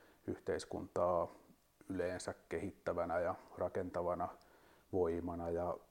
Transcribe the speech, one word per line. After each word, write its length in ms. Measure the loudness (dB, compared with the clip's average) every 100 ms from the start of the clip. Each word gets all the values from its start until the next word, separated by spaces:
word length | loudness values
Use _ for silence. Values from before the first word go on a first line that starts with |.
| -20 -12 -6
yhteiskuntaa 1000 | -6 -2 -2 -2 -8 -4 2 4 4 2 -4 -20 -20 _ _ -8
yleensä 440 | -2 -2 -2 -6 -10 -6
kehittävänä 680 | -4 -4 -4 -2 0 2 2
ja 160 | 2 -2 -6 -2
rakentavana 720 | -2 0 -2 0 0 0 -2 -6 -20 -20 -20 -20 -2
voimana 560 | 4 4 2 -2 -2 0
ja 280 | 0 0 -2 -8